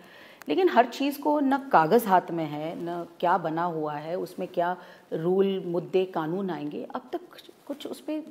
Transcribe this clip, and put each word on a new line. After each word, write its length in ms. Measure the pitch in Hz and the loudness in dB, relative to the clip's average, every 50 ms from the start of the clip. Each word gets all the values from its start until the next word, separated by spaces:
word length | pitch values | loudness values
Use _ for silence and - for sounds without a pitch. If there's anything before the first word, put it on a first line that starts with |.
| - - - - - - - - - - | -20 -20 -20 -20 -20 -20 -20 -10 -4 -2
लेकिन 200 | 302 330 381 339 | 2 4 4 4
हर 160 | - 226 254 | 6 6 4
चीज़ 340 | 247 - - 269 285 277 - | 4 2 -2 -2 -2 -2 -2
को 200 | - 302 294 302 | 0 2 2 2
न 180 | 285 262 269 | 2 2 0
कागज़ 500 | 269 269 - - 170 160 156 202 240 233 | 0 2 4 6 6 6 8 6 4 6
हाथ 240 | 202 190 180 175 - | 6 4 4 4 2
में 140 | 170 165 160 | -4 -4 -4
है, 300 | 147 147 147 156 160 185 | -4 -6 -6 -6 -6 -8
न 300 | 175 170 170 175 175 170 170 - - | -6 -8 -6 -6 -8 -10 -12 -8 -2
क्या 180 | - 170 180 | 2 2 2
बना 260 | 196 165 160 160 165 170 | 2 0 -2 -2 -2 -2
हुआ 320 | 180 165 160 151 151 147 | -2 -2 -4 -4 -4 -6
है, 220 | 147 151 160 175 | -6 -6 -6 -6
उसमें 300 | 190 180 170 - - 185 | -6 -8 -8 -8 -10 -10
क्या 300 | 175 - 175 170 175 180 180 - - - - - - - | -6 -2 -2 0 0 -2 -4 -8 -20 -20 -20 -14 -8 -6
रूल, 500 | 165 160 175 185 196 196 196 196 190 175 | -2 0 2 2 4 2 2 0 -2 -4
मुद्दे, 400 | 175 170 175 165 - - 185 190 | -4 -4 -4 -2 0 0 0 0
कानून 440 | 185 - 175 160 156 175 196 202 185 | 0 -2 -4 -4 -2 -4 -4 -4 -4
आएंगे, 380 | 165 147 147 147 151 - 262 - - | -4 -6 -6 -8 -8 -10 -10 -10 -10
अब 140 | 254 - - - | -12 -10 -10 -10
तक 60 | 330 | -10
कुछ, 320 | - - - - - - - _ - | -10 -12 -20 -20 -20 -20 -20 _ -12
कुछ 200 | - 285 277 - | -12 -12 -10 -10
उस 140 | - 381 - | -14 -14 -12
पे 220 | - - 311 311 302 - | -10 -8 -8 -8 -8 -12